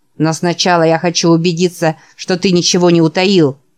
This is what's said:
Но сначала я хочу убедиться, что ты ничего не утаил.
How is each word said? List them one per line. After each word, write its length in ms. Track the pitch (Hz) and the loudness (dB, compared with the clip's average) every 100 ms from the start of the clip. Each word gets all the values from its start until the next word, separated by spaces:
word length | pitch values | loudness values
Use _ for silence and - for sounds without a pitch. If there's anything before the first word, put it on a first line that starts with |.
| _ - | _ -4
Но 140 | 156 | -4
сначала 500 | 156 175 165 190 175 | -2 -4 -2 0 2
я 160 | 160 165 | 2 0
хочу 300 | 175 165 170 | -2 -2 2
убедиться, 680 | 165 170 165 180 - 160 156 _ - | 2 0 -2 -4 -2 -4 -4 _ -14
что 220 | - 175 | -6 -4
ты 140 | 202 | 0
ничего 380 | 175 160 185 175 | 0 0 0 2
не 100 | 170 | 2
утаил. 560 | 160 185 185 190 147 - _ | 2 0 0 2 2 -2 _